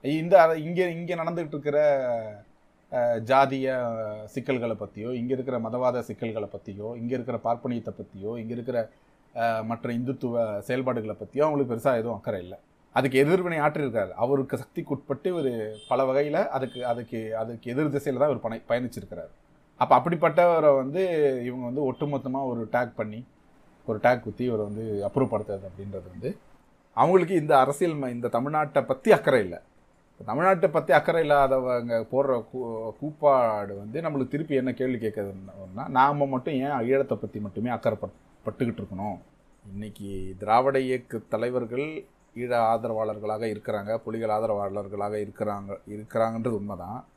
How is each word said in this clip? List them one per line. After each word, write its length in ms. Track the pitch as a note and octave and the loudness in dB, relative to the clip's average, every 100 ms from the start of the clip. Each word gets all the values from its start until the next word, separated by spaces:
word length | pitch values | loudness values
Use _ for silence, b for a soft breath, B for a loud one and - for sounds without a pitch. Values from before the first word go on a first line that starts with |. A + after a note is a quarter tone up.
இந்த 440 | C3+ D#3+ E3 F#3+ D#3+ | -2 -2 6 8 8
அர-, 80 | |
இங்க, 340 | D#3+ D#3 F3 F3+ | 4 -2 0 0
இங்க 260 | E3 F3 | -2 -4
நடந்துகிட்டு 320 | E3+ E3 E3+ D#3 | -4 -2 -4 -6
இருக்கிற, 960 | D3+ C#3+ C#3+ D3+ C#3 B2 A#2 A2 G#2 - _ _ _ _ | -4 0 4 4 4 2 -2 -4 -14 -20 _ _ _ _
அஹ், 280 | B2+ A#2+ A#2 | 0 0 0
ஜாதிய 680 | A2+ C3 C3+ C3+ C3 B2+ A#2+ A2+ G#2+ G#2+ | 4 4 4 2 -2 -2 -2 -4 -6 -8
சிக்கல்களை 520 | G#2+ C#3 C#3 B2+ A#2+ G#2+ | -8 -8 -2 -2 -2 -4
பத்தியோ, 340 | G2+ G#2 A#2 | -8 -8 -6
இங்க 220 | B2+ B2 | -4 -2
இருக்கிற 260 | C3 C3 B2 | -2 -2 -4
மதவாத 400 | A2+ B2 B2+ B2 | -4 0 0 0
சிக்கல்களை 480 | A2+ G#2+ A#2 G#2+ G2+ G2+ | -6 -8 -6 -6 -8 -10
பத்தியோ, 400 | - G2 G#2+ A#2+ | -12 -10 -10 -8
இங்க 180 | A#2 | -4
இருக்கிற 240 | B2+ A#2 A#2 | -4 -4 -4
பார்ப்பனியத்தை 500 | A#2 A#2 B2+ A#2+ A2+ G2+ | -2 -2 -2 -4 -6 -12
பத்தியோ, 400 | G#2 F#2+ G2+ A#2+ | -14 -10 -8 -8
இங்க 140 | A2+ | -8
இருக்கிற, 380 | A#2 A#2 B2 A2 b b b _ | -8 -4 -4 -4 b b b _
அஹ், 300 | A#2+ A#2 A2+ | -2 0 0
மற்ற 280 | A2 A#2 B2+ | -2 -4 -2
இந்துத்துவ 680 | A#2+ B2+ C3 B2+ A#2 A2+ G2+ | -2 -2 -2 -2 0 0 -2
செயல்பாடுகளை 580 | G#2 B2+ B2+ A#2+ G#2+ G2+ | -2 -2 0 -2 -4 -8
பத்தியோ 260 | G2+ C3 | -6 2
அவங்களுக்கு 320 | D3+ C#3+ B2+ | 2 2 0
பெருசா 180 | A#2 C#3 | 2 2
எதுவும் 240 | A#2+ A2+ G#2 | 2 0 -6
அக்கறை 260 | - G2 | -6 -6
இல்ல. 160 | F2+ G2 _ _ _ | -8 -18 _ _ _
அதுக்கு 260 | B2 C3 C3 | 0 4 4
எதிர்வினை 400 | C#3+ F#3 F3+ D#3+ | 6 4 2 2
ஆற்றிருக்காரு. 520 | D3+ D3+ C#3 A2 F#2+ | 2 2 -2 0 -2
அவருக்கு 460 | F2 A#2+ C#3 C3+ - | -2 2 2 0 -6
சக்திக்குட்பட்டு 760 | - - D#3+ C#3+ - C#3 F#3 | -6 -10 -6 -6 -4 -4 -2
ஒரு 440 | F3 C3+ A#2 G#2+ G#2+ - | 0 -2 -2 -6 -8 0
பல 240 | B2+ C3 | 2 4
வகையில 360 | C3 D3 D#3 F#3+ | 2 2 0 0
அதுக்கு, 380 | C3+ B2+ B2 A#2+ | -2 -4 -4 -4
அதுக்கு, 500 | A#2+ A#2 A2+ A2 A2 | -4 -4 -6 -4 -4
அதுக்கு 340 | A2+ A#2 A#2+ | -4 -6 -4
எதிர் 200 | B2 D#3 | -2 0
திசையில 280 | C3+ D3 B2+ | -2 -2 0
தான் 120 | D3+ | 2
இவர் 100 | B2 | 0
பணி-, 220 | A2 A2+ - | -4 -8 -2
பயணிச்சிருக்கிறாரு. 600 | A#2+ B2 - G2 E2 E2 - _ _ _ _ | -2 -2 -8 -12 -14 -14 -20 _ _ _ _
அப்ப 200 | B2+ B2+ | 6 6
அப்படிப்பட்டவரை 800 | C3+ E3+ E3 D#3 F3 E3 D3+ C3+ | 6 2 4 6 6 6 6 6
வந்து 260 | C3 E3 F#3 D#3+ D3 B2+ | 2 -2 0 2 2 2
இவங்க 200 | B2 B2+ | -4 -6
வந்து 280 | A#2+ C3 C3+ | -6 -2 -2
ஒட்டுமொத்தமா 520 | B2 D3 C#3 C3+ C3 | -2 -4 -4 -4 -4
ஒரு 240 | C3+ A#2 A2 | -4 -4 -2
டேக் 200 | B2 A#2+ - | -2 -2 -6
பண்ணி, 280 | G#2+ G#2+ B2+ _ _ _ _ _ - | -8 -8 -14 _ _ _ _ _ -6
ஒரு 120 | G#2+ | 2
டேக் 220 | A#2+ B2 | 4 2
குத்தி 240 | A2+ G2+ | -2 -4
இவரை 200 | B2+ A2 | -2 0
வந்து 420 | G#2 G#2+ A2+ G#2 G2 | -2 -6 -4 -2 -2
அப்புறப்படுத்துறது 600 | C3+ B2 G#2+ G#2+ F#2+ F#2+ | 0 0 0 -4 -8 -8
அப்படின்றது 440 | F#2+ G2+ F#2+ F2+ | -12 -10 -10 -12
வந்து, 280 | F2+ B2+ G#3 _ - _ _ _ | -10 -10 -10 _ -20 _ _ _
அவங்களுக்கு 400 | A2+ D3 F#3 E3+ | 2 6 6 4
இந்த 240 | F#3 D3+ C#3+ | 0 6 6
அரசியல் 380 | C3 C#3 F3+ D3 | 6 2 -2 0
ம-, 120 | C3 | -6
இந்த 200 | A#2+ A#2+ | -4 -2
தமிழ்நாட்டை 540 | A#2 C3+ D3+ D3 C#3+ | 0 0 -2 0 0
பத்தி 300 | B2 C3 A3+ | 0 -2 6
அக்கறை 300 | E3+ - C3 | 6 6 4
இல்ல. 200 | F#2 E2 _ _ _ _ _ _ A2 | 2 -8 _ _ _ _ _ _ -6
தமிழ்நாட்டை 420 | B2 F#3 F#3+ F3+ | 2 4 4 4
பத்தி 240 | D#3 D3+ | 2 4
அக்கறை 280 | D#3 D#3+ E3 | 4 6 0
இல்லாதவங்க 880 | D3+ C#3+ C#3 C3+ B2+ B2 A#2+ A#2 A2+ | 4 6 6 4 2 0 0 -2 0
போடுற 320 | C3 C#3 B2 - C3 | 0 2 0 -2 -8
கூ-, 400 | A#2 A2+ A2+ - | -6 -6 -8 -8
கூப்பாடு 800 | D3 D3+ D3 C3 A#2 G#2+ G2+ G2 | -10 2 4 6 4 0 -4 -8
வந்து 240 | G#2 C#3+ | -8 -6
நம்மளுக்கு 280 | E3 C#3+ B2+ | -4 -2 -2
திருப்பி 260 | D3 D#3+ | -4 0
என்ன 180 | C3+ C3 | 0 0
கேள்வி 340 | A#2+ B2+ B2 A2 | -2 -2 -2 -4
கேட்குதுன்னா, 840 | G#2+ G2 F#2+ F#2+ G2 F#2+ F#2+ - | -4 -8 -8 -16 -16 -14 -12 0
நாம 380 | C3 C#3 D3 C#3 | 4 4 4 0
மட்டும் 280 | C3 C#3+ | 0 -2
ஏன் 160 | C3+ C#3 | -2 -2
ஈழத்தை 440 | C#3 A#2 C3+ C3+ | -2 2 2 2
பத்தி 260 | G#2+ G#2+ A2 | -2 -4 -8
மட்டுமே 300 | G#2 G2+ A#2+ | -8 -4 -4
அக்கறை 280 | A2+ B2 G#2+ | -2 -2 -2
பட்-, 440 | G2 - _ _ | -8 -12 _ _
பட்டுக்கிட்டு 380 | - - A#2 G#2 | -10 -4 -4 -4
இருக்கணும்? 360 | G2 F#2+ G#2+ F2+ - _ _ _ G2+ | -10 -8 -8 -8 -14 _ _ _ -16
இன்னைக்கு 640 | G2 G#2+ F#2 G2+ G2 F#2+ F#2 | -12 -12 -12 -10 -8 -8 -8
திராவிட 420 | G#2+ A#2 C3 C3+ | 4 4 4 2
இயக்க 400 | C3 B2+ - A#2 - | 0 -4 -4 -10 -4
தலைவர்கள் 760 | A2 A#2+ B2 A2+ B2 D3+ D#3 - _ _ A#2 | -2 0 -2 -4 -4 -6 -8 -14 _ _ -10
ஈழ 180 | B2 | -2
ஆதரவாளர்களாக 880 | A#2+ A2+ A2+ A#2 A2 A2 G#2+ G#2 G#2+ | 2 2 2 0 -2 -2 -4 -6 -4
இருக்கிறாங்க, 540 | A2+ G#2 - G#2+ G2+ A2+ | -4 -4 -4 -4 -2 -4
புலிகள் 320 | A#2 A2+ A2+ | -4 -4 -2
ஆதரவாளர்களாக 960 | G#2+ A2 G2+ G2+ G2+ G2 G2+ G#2 G#2+ G2+ | 0 0 -2 -2 -4 -6 -6 -4 -4 -6
இருக்கிறாங்க, 500 | - G#2 G2+ G2 G2 - | -6 -6 -6 -8 -12 -12
இருக்கிறாங்கன்றது 580 | G#2 G#2+ A2+ A2+ A2+ A#2 | -14 -6 0 0 0 -2
உண்மைதான். 560 | G#2+ G2+ F#2 F2+ A#2+ - | -4 -6 -10 -10 -12 -16